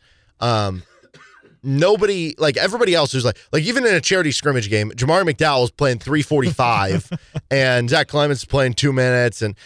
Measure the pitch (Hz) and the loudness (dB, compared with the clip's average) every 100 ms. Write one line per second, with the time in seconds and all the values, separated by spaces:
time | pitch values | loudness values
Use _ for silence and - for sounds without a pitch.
0 | _ _ _ _ 117 110 101 92 - _ | _ _ _ _ -2 0 -2 -6 -12 _
1 | _ - - _ _ _ 135 135 175 208 | _ -20 -20 _ _ _ -4 2 2 4
2 | 202 196 160 - 151 135 190 226 226 170 | 2 -2 -6 -2 -2 0 -2 0 2 2
3 | 147 131 117 - - 151 160 247 240 180 | 0 0 -2 -4 -4 -2 -2 0 2 2
4 | - 190 156 131 151 131 104 107 107 113 | 2 0 0 -2 -2 -2 0 -2 -2 -2
5 | 127 170 180 131 156 139 120 - 143 120 | 0 2 0 0 0 2 0 0 -2 -2
6 | - 151 139 151 135 156 120 110 98 170 | -2 -2 0 0 0 0 0 0 0 -2
7 | - 170 - - - 139 131 123 120 156 | -4 -10 -12 -14 -4 0 2 0 2 0
8 | 147 147 147 139 - 143 131 117 147 131 | 0 0 -2 -2 -2 0 0 0 0 2
9 | 127 123 120 - 110 98 | 2 2 0 -2 -6 -8